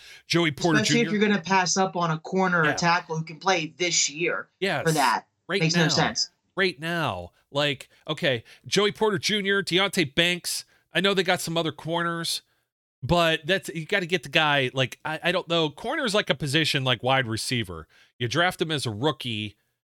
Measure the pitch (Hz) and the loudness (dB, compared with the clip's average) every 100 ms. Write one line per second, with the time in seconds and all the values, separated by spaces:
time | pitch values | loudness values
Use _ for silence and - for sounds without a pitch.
0 | - - - 165 165 131 175 156 208 233 | -14 -20 -2 0 2 0 2 2 2 2
1 | 233 208 208 202 180 190 180 196 190 180 | 2 2 2 0 2 0 2 0 0 0
2 | 170 160 - 185 185 175 151 139 170 170 | -2 -4 -4 0 2 2 2 2 2 0
3 | - 160 160 160 196 180 156 - 175 160 | -2 -6 -6 -6 0 0 -2 -4 -2 0
4 | - 147 170 95 - _ 190 151 156 156 | 0 -2 -4 -4 -8 _ -4 -2 0 2
5 | 127 107 - _ - 190 160 170 160 - | 2 2 -4 _ -6 -2 0 2 2 2
6 | 123 113 - _ _ - 190 139 165 170 | 0 -2 -6 _ _ -2 -2 -2 -6 -2
7 | 143 92 85 - _ 139 147 135 - _ | -2 -4 -10 -18 _ -2 0 -2 -10 _
8 | - 156 160 120 - - - - 208 - | -10 -4 0 -2 -4 -18 -4 0 0 0
9 | 214 185 - 208 196 196 185 175 196 - | 0 0 -2 -2 0 0 0 0 0 0
10 | 147 - 170 175 - - - _ _ 165 | -2 2 0 0 -4 -8 -10 _ _ -2
11 | 196 196 180 180 - 165 160 151 160 170 | 2 2 2 0 0 -2 -2 -4 -4 -4
12 | 170 170 160 - - _ _ _ _ _ | -2 -4 -4 -6 -8 _ _ _ _ _
13 | 123 175 165 160 143 190 - 165 156 202 | 0 4 4 2 0 -2 -2 -8 -2 -2
14 | 175 180 139 160 156 143 127 135 127 - | 0 -2 0 2 4 4 2 0 -2 -2
15 | - 156 165 180 156 170 156 - 226 320 | -8 -4 -2 -2 0 0 0 -2 -4 -2
16 | 254 202 - 160 147 151 151 147 131 123 | 0 0 0 -2 0 2 2 0 0 0
17 | 123 135 120 110 - 123 95 82 78 _ | 2 2 2 -4 -2 -2 -4 -8 -14 _
18 | _ _ 120 135 180 - 165 151 123 104 | _ _ -4 0 0 0 -2 -2 -4 -2
19 | 147 139 123 107 104 - _ _ | -2 -2 -6 -6 -8 -10 _ _